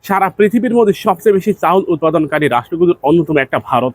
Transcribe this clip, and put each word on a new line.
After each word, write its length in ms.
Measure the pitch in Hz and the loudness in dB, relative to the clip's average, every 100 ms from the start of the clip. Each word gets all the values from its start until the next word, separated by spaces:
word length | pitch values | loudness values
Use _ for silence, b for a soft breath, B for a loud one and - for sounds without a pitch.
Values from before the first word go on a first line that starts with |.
| - | -4
সারা 220 | 190 190 | -2 -2
পৃথিবীর 480 | - 208 226 233 233 | 0 0 2 0 2
মধ্যে 160 | 214 | 2
সবচেয়ে 420 | - 220 185 226 196 | 0 -2 0 2 2
বেশি 140 | 202 | 0
চাউল 300 | 196 160 185 - | -2 0 0 0
উৎপাদনকারী 580 | 165 160 160 156 151 147 | -2 0 0 -2 -2 0
রাষ্ট্রগুলোর 500 | 120 123 165 170 175 | -2 -4 -2 0 0
অন্যতম 340 | 139 170 160 147 | 2 0 2 -2
একটা 200 | 135 135 | 0 -4
ভারত 300 | - 123 127 | -2 -2 -2